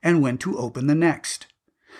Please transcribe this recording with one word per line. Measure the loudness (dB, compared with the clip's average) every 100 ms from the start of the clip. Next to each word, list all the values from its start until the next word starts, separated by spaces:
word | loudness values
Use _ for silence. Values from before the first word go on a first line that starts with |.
and | 2 2
when | 2 -2
to | -4 -4
open | -6 -2 0
the |
next. | 2 2 0 -6 -12 -14 _ _ _ _